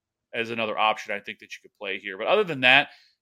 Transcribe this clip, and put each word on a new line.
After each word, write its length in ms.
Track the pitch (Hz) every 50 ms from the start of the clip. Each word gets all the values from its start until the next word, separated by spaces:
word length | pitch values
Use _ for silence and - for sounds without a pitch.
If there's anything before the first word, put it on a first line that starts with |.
| _ _ _ _ _ _ -
as 180 | 120 117 113
another 260 | 117 117 113 107 - -
option, 360 | 107 110 107 - - - 104
I 60 | 101
think 200 | - 110 104 -
that 120 | 107 101
you 80 | - -
could 160 | - 92 _ _
play 220 | 104 98 95 101
here. 180 | 98 101 95 95
But 100 | 110 -
other 180 | 175 208 214
than 160 | 170 151 131
that, 260 | 127 127 131 143 143 - - - _ _ _ _